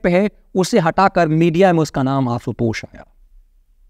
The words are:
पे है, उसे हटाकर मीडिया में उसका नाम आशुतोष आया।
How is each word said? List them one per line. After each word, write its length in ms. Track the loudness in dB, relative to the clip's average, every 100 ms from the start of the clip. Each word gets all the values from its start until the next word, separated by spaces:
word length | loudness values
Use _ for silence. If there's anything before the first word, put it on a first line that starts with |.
पे 60 | 0
है, 200 | 0 -2 -6 _ -4
उसे 240 | 0 0
हटाकर 480 | 0 2 0 2 0
मीडिया 460 | 2 2 4 4
में 60 | 2
उसका 240 | 0 -2
नाम 260 | -2 -2 -2
आशुतोष 560 | -4 -8 -4 -4 -4 -10
आया। 200 | -20 -20 _ _ -20 _ _ _ _